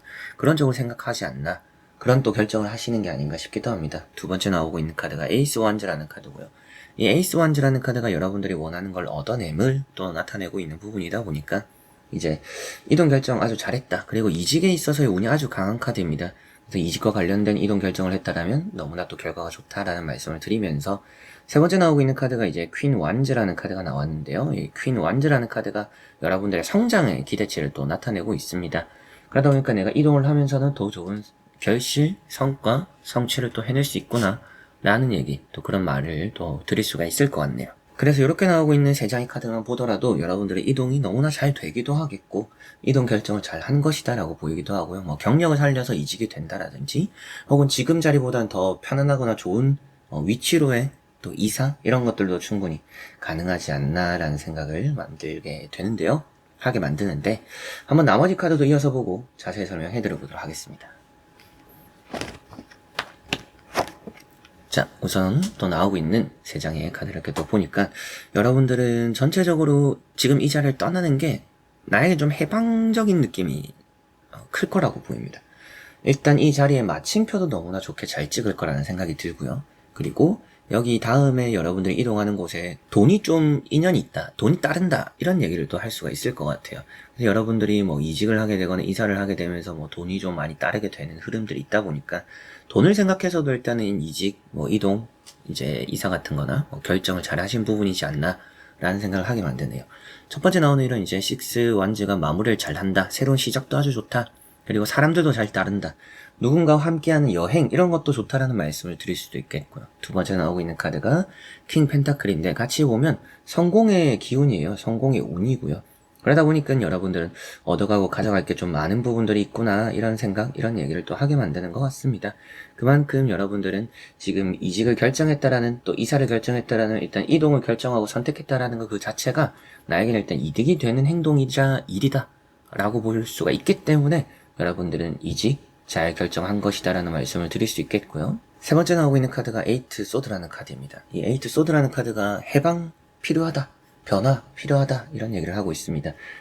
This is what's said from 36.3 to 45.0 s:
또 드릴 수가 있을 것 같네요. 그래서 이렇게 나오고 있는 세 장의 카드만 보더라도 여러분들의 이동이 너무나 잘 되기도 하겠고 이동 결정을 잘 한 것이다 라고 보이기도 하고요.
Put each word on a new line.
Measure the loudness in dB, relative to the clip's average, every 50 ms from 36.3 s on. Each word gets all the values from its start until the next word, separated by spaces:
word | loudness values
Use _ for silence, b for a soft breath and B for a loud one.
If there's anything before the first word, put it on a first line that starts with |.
| -6
또 | -8 -8 -6 -8 -8 -4
드릴 | -2 0 0 0
수가 | -2 -2 -4 -4
있을 | -2 2 2 2 2
것 | 2 0
같네요. | -2 -2 -2 -4 -8 -10 -12 _ _ _ _
그래서 | 0 2 4 4 4
이렇게 | 4 2 2 2 4
나오고 | 4 4 4 4 4
있는 | 4 6 6 4 2
세 | 2 0 -2
장의 | -2 -4 -4
카드만 | -6 -8 -8 -6 -6 -6 -6 -4
보더라도 | -4 -4 -2 -2 -2 0 0 2 2 2 2
여러분들의 | 0 0 -2 -2 -2 -2 -2 0 0
이동이 | 0 2 2 2 0 0 0
너무나 | 0 0 2 2 2 0
잘 | 0 0 0 0
되기도 | 0 -2 -6 -6 -6 -4 -2 0 0
하겠고 | -2 -2 -4 -6 -12 -10 _ -6 -6 -6 B B B B B B B
이동 | 0 2 4 4 4
결정을 | 4 2 0 0 -2 -4 -4
잘 | -4 -6 -8 -8
한 | -2 0 2 2
것이다 | 2 2 0 -2 -2 -4 -2
라고 | -2 -4 -6 -6
보이기도 | -6 -6 -4 -4 -4 -4 -4 -4
하고요. | -4 -4 -6 -8 -8